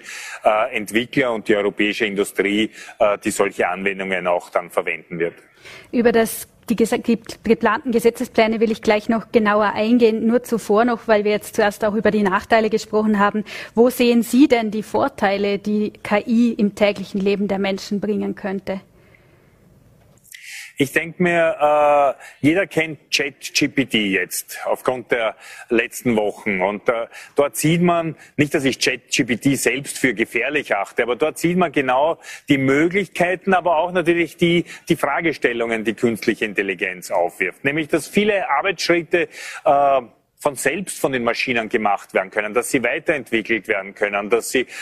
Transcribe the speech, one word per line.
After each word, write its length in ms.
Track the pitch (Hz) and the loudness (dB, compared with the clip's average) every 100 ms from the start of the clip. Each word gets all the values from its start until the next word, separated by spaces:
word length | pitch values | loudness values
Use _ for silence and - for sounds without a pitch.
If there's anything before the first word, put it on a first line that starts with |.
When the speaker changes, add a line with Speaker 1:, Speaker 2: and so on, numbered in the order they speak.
| - - - - | -10 -16 -14 -2
Speaker 1:
äh, 320 | 123 107 123 123 | 0 2 0 -4
Entwickler 560 | 98 104 123 143 127 | -2 -2 -2 -2 -2
und 160 | 110 101 | -2 0
die 80 | 104 | 0
europäische 500 | 101 - 104 98 107 | 0 0 -2 -2 -4
Industrie, 640 | 98 98 - 98 104 107 - - - | -2 -4 -2 0 0 -2 -6 -14 0
äh, 180 | 107 101 | 0 0
die 140 | 110 | -4
solche 340 | 98 101 92 98 | -2 -2 0 -4
Anwendungen 640 | 92 98 95 95 92 87 | -2 -4 -4 -4 -2 0
auch 200 | 87 - | -2 -2
dann 200 | 92 87 | -6 -4
verwenden 480 | - 90 82 - 82 | -4 -4 -6 -8 -4
wird. 160 | 85 - _ _ - - - | -4 -6 _ _ -20 -20 -6
Speaker 2:
Über 220 | 247 233 | 0 2
das, 340 | 226 226 - - _ - | 2 0 -4 -14 _ -6
die 80 | 220 | 0
gesa-, 220 | 220 233 | 0 0
die 200 | 233 226 - - | 0 -2 -4 -10
geplanten 480 | 208 220 226 214 262 | 0 2 2 0 -2
Gesetzespläne 680 | 226 233 233 247 - 220 226 | 2 2 0 -4 0 2 2
will 100 | 220 | 0
ich 120 | 220 | 0
gleich 260 | - 214 214 | 0 0 2
noch 240 | 226 - | -4 2
genauer 400 | 233 214 208 208 | 2 4 2 2
eingehen. 520 | - 214 240 226 220 226 | 0 2 4 4 4 2
Nur 160 | 240 | 0
zuvor 420 | 247 226 - 208 | 0 -6 2 2
noch, 240 | 240 226 - | 2 0 2
weil 160 | 214 | 2
wir 80 | 208 | 2
jetzt 240 | 208 - - | -2 -4 0
zuerst 280 | 208 202 | 0 2
auch 100 | 214 | -2
über 160 | 214 214 | 2 2
die 120 | 208 | 2
Nachteile 460 | 202 190 - 226 220 | 2 0 2 2 2
gesprochen 500 | 220 - 214 220 208 | -2 -2 0 2 4
haben. 260 | 202 214 - - - | 2 0 -6 -12 -6
Wo 140 | - 247 | 4 4
sehen 340 | - 240 240 | 6 4 4
Sie 260 | 214 247 302 | 4 6 6
denn 220 | 233 220 | 6 2
die 120 | 214 | -4
Vorteile, 760 | - 214 269 - 202 202 202 202 | -2 0 0 2 0 2 0 0
die 360 | 208 208 214 - | 0 -2 -2 -6
K 160 | - 208 226 | -2 -2 2
I 260 | 226 240 | 2 2
im 220 | 226 202 | 2 0
täglichen 460 | - 208 196 185 202 | 2 0 0 -4 -2
Leben 280 | 196 196 202 | 0 0 0
der 100 | 196 | 0
Menschen 420 | 196 196 - 202 | -2 -2 -4 -4
bringen 340 | 208 202 196 | -2 -2 -4
könnte? 480 | 196 202 196 - 190 - _ _ _ _ _ _ _ _ _ _ _ _ _ _ - - - - - | -6 -6 -8 -6 -10 -10 _ _ _ _ _ _ _ _ _ _ _ _ _ _ -20 -18 -16 -14 -4
Speaker 1:
Ich 120 | 139 | -2
denk 260 | 156 165 160 | 0 -4 -2
mir, 960 | 175 170 165 156 147 151 147 147 139 - | 0 2 2 2 2 4 4 4 4 0
äh, 20 | - - | -12 -2
jeder 280 | 143 175 190 | 0 2 0
kennt 420 | - 160 147 - | -2 -4 -6 -6
Chat 420 | - 143 - - | -4 -4 -6 -8
G 140 | - 147 | -2 -2
P 200 | - 123 | 0 -2
T 240 | 117 101 | 0 0
jetzt 500 | 92 90 - - - | 0 -2 -8 -10 -10
aufgrund 460 | 98 107 - 127 110 | -4 -2 -2 -4 -2
der 240 | 123 110 - - - - | -2 -2 -4 -16 -18 -2
letzten 440 | 117 120 - 127 | 0 0 -4 0
Wochen. 480 | 107 104 - 110 98 | 2 0 -4 -6 -2
Und, 260 | 92 101 - | -2 -2 -2
äh, 200 | 113 117 - - | -2 -4 -12 -10
dort 220 | - 143 - | -2 0 0
sieht 260 | 156 170 | 0 2
man, 320 | 180 170 165 143 - - | 2 0 -2 -10 -12 -4
nicht, 180 | 147 | 0
dass 80 | 165 | 0
ich 140 | 135 117 | 0 0
Chat 300 | - 127 - | -2 -4 -6
G 140 | - | -4
P 140 | 120 117 | -2 0
T 180 | 139 131 | 0 0
selbst 420 | 120 127 139 - | 0 -2 -6 -4
für 160 | 131 | -2
gefährlich 640 | 104 113 120 123 147 123 104 | -2 -2 -2 -2 -4 -2 -4
achte, 260 | 95 - | -4 -4
aber 140 | 117 120 | -2 0
dort 200 | 156 - | -2 0
sieht 200 | 165 180 | -2 2
man 160 | 170 | 0
genau 480 | 147 131 127 151 160 - - - | 0 0 2 0 -2 -8 -14 0
die 100 | 139 | 2
Möglichkeiten, 960 | 135 139 170 190 196 - 175 180 - | 4 4 2 0 -4 -2 -2 0 0
aber 240 | 185 170 156 | 2 2 0
auch 120 | 175 | 0
natürlich 460 | 180 165 170 160 - | -2 0 0 0 0
die, 300 | 175 170 156 - - | 2 2 -2 -10 -4
die 60 | |
Fragestellungen, 880 | 160 139 151 170 135 131 117 117 113 | -2 0 -2 -2 0 -2 0 -2 -2
die 120 | 107 | -2
künstliche 500 | 101 120 110 - 104 | 0 0 0 -2 -2
Intelligenz 640 | 110 98 98 90 95 90 - | -2 -2 -4 -2 -4 -6 -4
aufwirft. 540 | 98 87 - 92 - | -2 -2 -2 -6 -2
Nämlich, 240 | 139 151 156 | -4 -4 -2
dass 180 | 165 - | -2 0
viele 420 | 202 208 202 160 | 0 0 0 0
Arbeitsschritte, 720 | 143 185 180 - 170 165 175 156 - - - | -2 -2 -4 0 0 0 -2 -2 -8 -16 -4
äh, 360 | 156 143 143 135 117 _ _ _ | 2 4 4 2 -2 _ _ _
von 140 | 151 | -4
selbst 460 | 135 135 170 185 - | -2 -2 -2 -8 -4
von 120 | 151 | -2
den 120 | 131 | 0
Maschinen 440 | 117 113 - 120 107 | -2 -2 -2 -2 0
gemacht 460 | 117 104 101 - | 0 0 -2 0
werden 160 | 104 95 | -2 -2
können, 240 | 107 104 | -2 -2
dass 160 | 110 113 | -2 0
sie 120 | 139 | 0
weiterentwickelt 840 | 120 151 156 151 - 113 104 110 101 | 0 -4 -2 -4 -2 -4 -2 -4 -2
werden 280 | 101 95 | -4 -4
können, 360 | - 104 101 104 | -4 -2 -2 0
dass 200 | 113 - | -2 0
sie, 160 | 135 120 - | -2 -4 -8